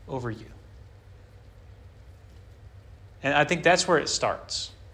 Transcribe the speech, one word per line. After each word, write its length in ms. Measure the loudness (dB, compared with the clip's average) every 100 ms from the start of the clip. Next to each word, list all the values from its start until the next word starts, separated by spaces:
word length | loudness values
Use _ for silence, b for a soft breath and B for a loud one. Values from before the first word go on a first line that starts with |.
| -10
over 220 | -8 -6
you. 160 | -8 -12 -18 -20 -20 -20 -20 -20 -20 -20 -20 -20 -20 -20 -20 -20 -20 -20 -20 -20 -20 -20 -20 -20 -20 -20 -20 -20 -4
And 100 | 2
I 100 | 4
think 200 | 4 4
that's 240 | 6 6 6
where 100 | 4
it 100 | 4
starts. 600 | 0 0 -2 -6 -6 -6 -12 -20